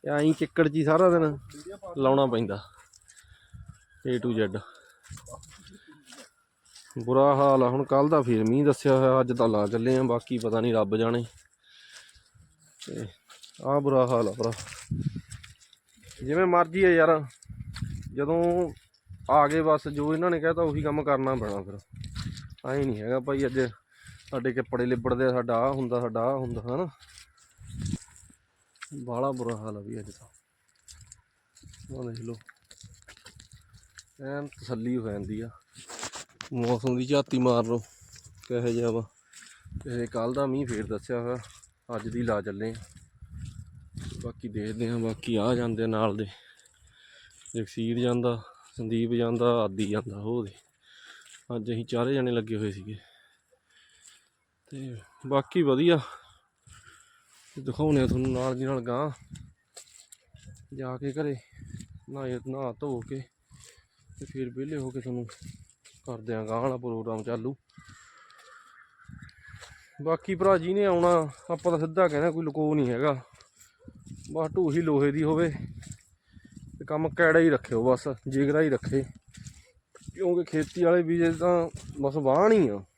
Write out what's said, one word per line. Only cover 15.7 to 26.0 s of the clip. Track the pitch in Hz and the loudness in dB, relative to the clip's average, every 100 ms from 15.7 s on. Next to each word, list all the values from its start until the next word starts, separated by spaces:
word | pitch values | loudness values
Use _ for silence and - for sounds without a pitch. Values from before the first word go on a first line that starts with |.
| _ _ _ - - | _ _ _ -20 -12
ਜਿਵੇਂ | 127 160 | -4 0
ਮਰਜ਼ੀ | 185 175 165 180 | 4 4 2 4
ਆ | 185 | 6
ਯਾਰ, | 165 156 156 135 - - - - - - - - | 6 6 4 0 -14 -20 -16 -14 -10 -8 -8 -8
ਜਦੋਂ | 127 143 165 175 175 170 - _ _ _ - - | -4 0 2 2 2 -2 -6 _ _ _ -14 2
ਆ | 147 147 | 4 6
ਗਏ | 160 | 4
ਬਸ, | 156 151 - | 4 2 0
ਜੋ | 147 147 | -2 0
ਇਹਨਾਂ | 160 175 | 2 2
ਨੇ | 165 | 2
ਕਹਿਤਾ | 160 165 | 0 2
ਉਹੀ | 165 151 | 0 0
ਕੰਮ | 147 151 | 0 0
ਕਰਨਾ | 147 135 131 | 2 2 2
ਪੈਣਾ। | 131 104 101 | -2 -2 -4
ਫਿਰ | 95 101 _ - - - - - - - 127 | -8 -14 _ -14 -12 -8 -10 -10 -16 -12 -4
ਐਂ | 139 | -2
ਨਹੀਂ | 135 107 | -2 -2
ਹੈਗਾ | 107 131 | -2 -2
ਭਾਈ | 127 139 | 0 0
ਅੱਜ | 135 131 127 - _ _ - - - | 0 0 -2 -4 _ _ -20 -20 -8
ਸਾਡੇ | 135 127 | -2 -2
ਕੱਪੜੇ | 123 123 123 | -2 -4 -2
ਲਿਬੜਦੇ | 123 123 123 123 | 0 0 0 2
ਆ, | 131 | 2
ਸਾਡਾ | 123 120 | 2 0
ਆਹ | 117 131 | 2 2
ਹੁੰਦਾ, | 135 127 | 0 -2
ਸਾਡਾ | 120 | -2